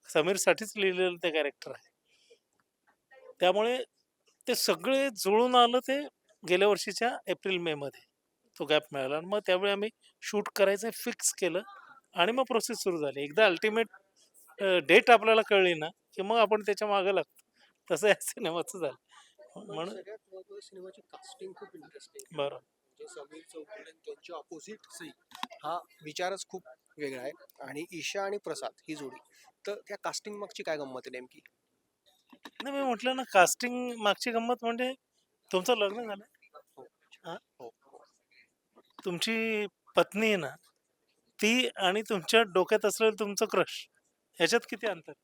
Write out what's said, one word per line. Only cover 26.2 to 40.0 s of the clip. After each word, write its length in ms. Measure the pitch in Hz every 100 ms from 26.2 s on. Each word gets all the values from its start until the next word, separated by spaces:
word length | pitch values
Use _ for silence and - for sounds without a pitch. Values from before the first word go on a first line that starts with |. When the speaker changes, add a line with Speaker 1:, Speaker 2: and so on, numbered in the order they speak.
| 180 190 -
Speaker 2:
खूप 160 | 185 - - _ -
वेगळा 240 | 143 131
आहे. 100 | 131 143 - _
आणि 260 | 135 139 170
ईशा 340 | 170 135 202 196
आणि 120 | 202
प्रसाद 340 | - 143 117 _ -
ही 60 | 151
जोडी, 240 | 135 - _ _ - _ -
तर 80 | 208 -
त्या 100 | 202
कास्टिंग 320 | 165 - - 208
मागची 280 | 202 -
काय 140 | 185 156
गंमत 180 | 139 127
आहे 140 | 131
नेमकी? 300 | 127 127 - _ _ _ _ _ _ _ _ _ - - _
Speaker 1:
नाही, 120 | 247 277
मी 80 |
म्हटलं 320 | 269 226 247 262
ना, 80 |
कास्टिंग 720 | 247 196 170 - 247 247 247 233
मागची 340 | 208 190 247
गंमत 240 | 226 233 247
म्हणजे 320 | 233 233 254 269 _ _ _ _ _
तुमचं 260 | 185 185 233
लग्न 300 | 202 214 226
झालं? 160 | 202 214 _ _ - _ -
Speaker 2:
हो. 80 | 123 _ _ - 175
Speaker 1:
हा? 80 |
Speaker 2:
हो. 360 | 180 _ _ 120 _ _ - - _ _ _ _ _ _ _ _ - 196
Speaker 1:
तुमची 600 | 175 - 226 226 214 202 _ _
पत्नी 320 | -